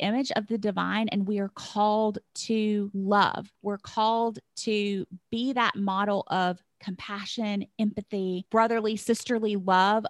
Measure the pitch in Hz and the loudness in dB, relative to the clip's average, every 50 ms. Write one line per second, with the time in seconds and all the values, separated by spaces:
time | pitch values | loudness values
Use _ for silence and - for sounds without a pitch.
0 | - 202 214 254 277 254 - 226 214 - 226 226 196 214 190 185 180 180 190 208 | -2 -2 0 0 0 -2 -2 -4 -2 -2 -4 -2 -2 -2 -2 -2 -2 -2 0 0
1 | 226 214 - 202 196 185 214 202 196 196 - - - - - 214 208 214 208 214 | 0 0 0 0 0 0 0 -2 -2 -4 -6 -10 -14 -6 0 2 2 4 4 2
2 | 220 214 208 214 - _ - - - - 226 220 214 214 208 208 202 202 - 196 | 2 0 0 -4 -8 _ -12 -8 -4 -2 0 2 2 2 0 0 -2 -2 -4 -2
3 | 196 190 202 202 190 - - - - 202 _ _ - 202 202 196 - - - - | 0 2 4 6 4 4 2 -2 -8 -10 _ _ -6 -6 -6 -6 -8 -6 -2 0
4 | 214 220 226 233 233 226 220 202 - _ _ - - - 214 208 202 208 202 196 | 2 2 2 2 0 0 -2 -6 -12 _ _ -8 -4 -2 0 0 0 0 -2 -4
5 | - - - 185 _ _ - 226 240 262 269 247 233 208 - - 202 196 190 190 | -4 -6 -10 -18 _ _ -6 -4 -2 -2 0 0 0 0 0 0 -2 0 0 0
6 | 202 208 202 196 - - - 185 185 180 180 180 _ _ _ _ - - 185 - | 0 2 0 0 0 0 0 0 2 0 0 -2 _ _ _ _ -10 -10 -10 -8
7 | - - 208 202 202 - - - 226 208 202 202 190 - _ - 220 214 208 - | -8 -10 -10 -8 -8 -8 -6 -4 -4 -2 -2 -4 -4 -6 _ -2 -2 0 0 -2
8 | 202 - - 202 190 185 185 180 190 - - 220 226 226 233 226 214 220 220 202 | -6 -6 -4 -4 -2 -2 -2 -4 -4 0 4 4 4 4 2 0 0 0 -2 -2
9 | - - 233 - - - 247 226 214 214 202 202 185 190 185 185 185 196 208 220 | 0 0 0 0 0 -2 -2 0 0 0 0 0 2 4 4 6 6 6 4 2
10 | 214 | 0